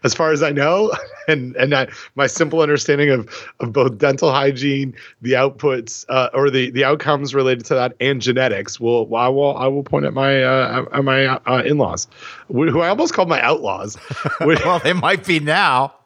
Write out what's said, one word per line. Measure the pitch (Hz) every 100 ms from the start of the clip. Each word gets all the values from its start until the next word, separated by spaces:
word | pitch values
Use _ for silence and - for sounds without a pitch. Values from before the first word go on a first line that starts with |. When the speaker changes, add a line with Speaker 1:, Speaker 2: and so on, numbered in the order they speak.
Speaker 1:
as | 139
far | - 160
as | 151
I | 156
know, | 143 147 185 214 - -
<laughs> | - -
and, | 151 127 120
and | 135
I, | 143 131 - -
my | - 135
simple | - 160 160
understanding | 151 147 - 143 147
of, | 131 110 - - -
of | 123
both | 113 127 107
dental | 143 139 165
hygiene, | 135 139 131 139 139 135 120 - _
the | 117
outputs, | 127 135 135 147 127 117 - -
uh, | 131 123
or | 131 143
the, | 131 127
the | 123
outcomes | 135 147 139 147 139
related | 135 131 127
to | 117
that, | 135 123 123
and | 127 135
genetics, | 120 123 131 98 98 -
will, | 117 120 110 113
I | 123
will, | 135 143 143
I | 131
will | 139
point | 139 147
at | 143
my, | 131 135 135
uh, | 131 131 127 123 127
at | 143
my, | 139 131 135
uh, | 131 - 127
in-laws, | 120 147 113 - - - - - -
who, | 120 160
who | 147
I | 170
almost | 208 330
called | - 180
my | 160
outlaws. | 123 151 110 92 107 -
Speaker 2:
<laughs> | - - - -
Speaker 1:
Which | 156 160
Speaker 2:
Well, | 160 175
they | -
might | 180 143 190 -
be | 170
now. | 147 165 185 127 135 -